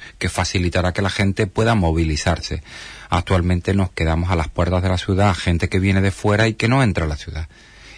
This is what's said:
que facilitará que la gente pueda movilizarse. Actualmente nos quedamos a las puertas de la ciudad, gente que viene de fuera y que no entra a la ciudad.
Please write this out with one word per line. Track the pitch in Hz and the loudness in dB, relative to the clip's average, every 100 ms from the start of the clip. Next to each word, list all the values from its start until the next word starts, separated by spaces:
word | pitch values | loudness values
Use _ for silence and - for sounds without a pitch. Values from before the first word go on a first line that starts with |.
| - - | -20 -8
que | 90 | -4
facilitará | - 90 95 87 90 87 | -2 -2 0 0 0 0
que | 87 | 0
la | 98 | -2
gente | - 98 98 104 | 0 0 0 -2
pueda | - 113 | 0 2
movilizarse. | 110 82 80 80 76 92 80 - 78 - - - - - | 2 2 2 0 0 0 -2 -4 -8 -10 -16 -18 -18 -4
Actualmente | 87 - 92 87 87 98 | -2 0 0 2 0 0
nos | 98 92 | 0 0
quedamos | - 80 82 87 | -2 0 0 0
a | 87 | 0
las | 80 | -2
puertas | - 87 90 | -2 0 0
de | 92 | 0
la | 92 | -2
ciudad, | - 92 104 | 0 2 2
gente | 90 - 85 104 | 2 0 0 0
que | 95 | 0
viene | 98 95 | 2 2
de | 98 | 2
fuera | - 107 104 113 | 0 0 2 2
y | |
que | 110 113 | 0 0
no | 135 | 2
entra | 117 82 | 2 0
a | 80 | -2
la | 73 | -4
ciudad. | - 76 78 - - - - | -8 -8 -10 -12 -20 -20 -20